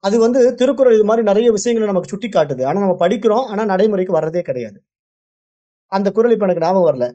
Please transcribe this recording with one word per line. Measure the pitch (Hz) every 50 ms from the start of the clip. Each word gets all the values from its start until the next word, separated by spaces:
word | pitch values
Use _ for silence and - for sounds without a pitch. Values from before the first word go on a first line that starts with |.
| -
அது | 196 202 233
வந்து | 226 226 247 277 240 247 247
திருக்குறள் | 247 247 254 277 - 269 254 226
இது | 220 214
மாதிரி | 202 220 233 226
நிறைய | 214 196 208 233 240 220
விஷயங்களை | 202 - 240 233 226 220 208
நமக்கு | 196 185 - - -
சுட்டி | 196 - 226
காட்டுது. | - 185 156 143 143 123 127
ஆனா | 135 156 196
நம்ம | 202 190 175 -
படிக்கிறோம், | 175 175 214 226 196 226 208 233 269
ஆனா | 233 214 196 220
நடைமுறைக்கு | 214 190 180 220 220 208 190 185 185 185
வர்றதே | 156 156 160 160 175 175
கிடையாது. | - 135 123 120 107 101 - _ _ _ _ _ _ _ _ _ _ _ _ _ _ _ _ _ _ _ _ _ _ -
அந்த | 196 202 196
குறள் | 190 214 226 240 226
இப்ப | 214 208
எனக்கு | 190 180 170 160
ஞாபகம் | 170 190 196 180 156
வரல. | 143 131 151 151 -